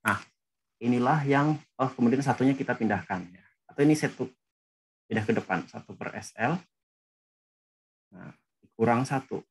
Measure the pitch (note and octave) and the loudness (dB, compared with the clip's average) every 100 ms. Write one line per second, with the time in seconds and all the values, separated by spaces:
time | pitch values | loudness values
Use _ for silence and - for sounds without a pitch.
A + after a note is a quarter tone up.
0 | A2+ G2+ - _ _ _ _ _ A#2+ B2 | 0 -2 -6 _ _ _ _ _ 0 2
1 | B2 D3+ C#3 C#3 D3+ D3+ _ - C3 - | 2 2 2 2 2 0 _ -4 -4 2
2 | A#2 C3 C#3+ A#2 C3 C3+ - - A2 G2+ | 2 2 0 2 2 2 -2 -2 0 -2
3 | - F#2 F2 - _ _ _ - D3 D3+ | -2 -8 -8 -20 _ _ _ 2 4 4
4 | D3 - B2+ _ _ _ _ _ _ _ | 0 -4 -10 _ _ _ _ _ _ _
5 | _ A2 G#2+ G#2+ - A2 - A2+ - G2+ | _ -4 0 -2 -2 -6 -6 -16 -18 -12
6 | - - G#2+ - A#2 F3+ - _ _ _ | -10 -10 -14 -4 -2 -2 -6 _ _ _
7 | _ _ _ _ _ _ _ _ _ _ | _ _ _ _ _ _ _ _ _ _
8 | _ F#2 F#2 - _ _ _ - A2+ A#2+ | _ -20 -20 -20 _ _ _ 0 2 2
9 | C3 C3+ - - - | 0 -4 -6 -10 -10